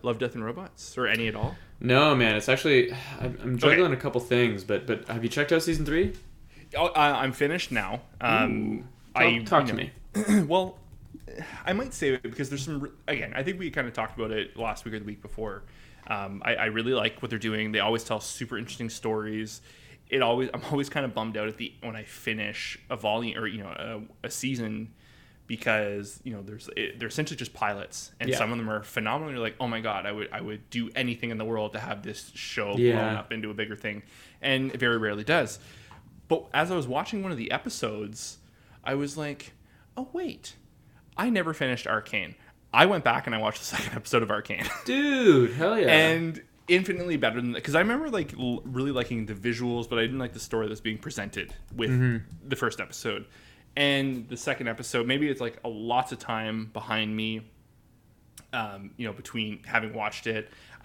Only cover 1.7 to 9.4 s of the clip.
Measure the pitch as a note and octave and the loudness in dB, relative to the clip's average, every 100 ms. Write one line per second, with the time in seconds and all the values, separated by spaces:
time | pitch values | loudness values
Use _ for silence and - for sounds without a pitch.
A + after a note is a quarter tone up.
1.7 | - A#2 B2+ D3+ C3 A#2 G#2+ A#2 C3+ D#3+ | -4 4 6 8 8 6 4 4 4 6
2.7 | C3+ - - - - B2 A#2+ B2 B2 D3 | 6 6 0 -10 -6 -6 -4 -2 4 8
3.7 | C#3 F3 C3 C#3+ B2 A#2+ A#2+ A#2+ G#2 F#2+ | 8 8 4 0 -2 4 4 6 2 0
4.7 | G2+ - A2 - A#2 A2+ D3 D3 E3 E3 | 0 0 -2 -2 -4 0 0 4 4 4
5.7 | D#3 D3+ D#3+ G3+ - - - - - - | 0 2 2 2 -2 -12 -20 -20 -20 -8
6.7 | C#3+ F3 D#3+ D3 C3 C3 A#2+ C#3+ F3 - | 0 2 6 6 6 0 2 0 0 -2
7.7 | A#2+ F#2+ A#2+ - - A#2 A2 G#2+ G#2+ G#2+ | -2 -2 -4 -8 -2 2 4 4 2 -2
8.7 | A2 B2+ - - B2+ A#2+ A#2 | -4 -8 -18 -6 2 4 4